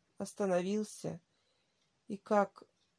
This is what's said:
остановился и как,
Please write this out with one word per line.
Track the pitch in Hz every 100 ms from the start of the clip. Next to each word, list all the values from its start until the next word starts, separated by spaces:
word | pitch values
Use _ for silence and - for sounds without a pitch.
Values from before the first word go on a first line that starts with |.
| _ _
остановился | 196 - 202 180 185 208 214 - 165 165 - _ _ _ _ _ _ _ -
и | 202
как, | - 208 196 - - _ _